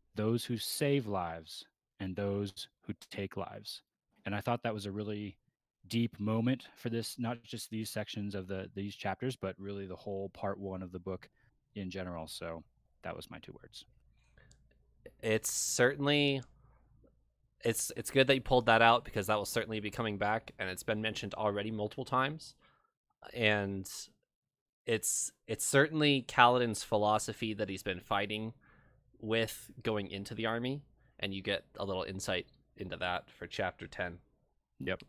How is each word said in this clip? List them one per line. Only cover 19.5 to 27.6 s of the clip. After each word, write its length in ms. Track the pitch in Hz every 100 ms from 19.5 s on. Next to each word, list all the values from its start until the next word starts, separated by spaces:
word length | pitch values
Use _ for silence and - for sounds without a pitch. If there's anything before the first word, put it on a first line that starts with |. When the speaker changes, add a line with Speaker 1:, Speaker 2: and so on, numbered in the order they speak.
| 120 110 110
Speaker 2:
be 100 | 104
coming 280 | - 113 101
back, 340 | 104 110 - -
and 100 | 95
it's 140 | 92
been 180 | - 107
mentioned 320 | 110 104 104
already 380 | - 107 101 107
multiple 340 | 110 107 - 127
times. 500 | 131 131 160 - - _ _ _ _ _ _ -
And 560 | 120 110 104 98 98 95 - - _ _ _ _ _ _ _ -
it's, 460 | 113 - - - - -
it's 180 | 113 -
certainly 580 | 139 151 156 147 139 117
Kaladin's 560 | - 123 123 120 104
philosophy 680 | - 107 104 107 - 107 113
that 120 | 104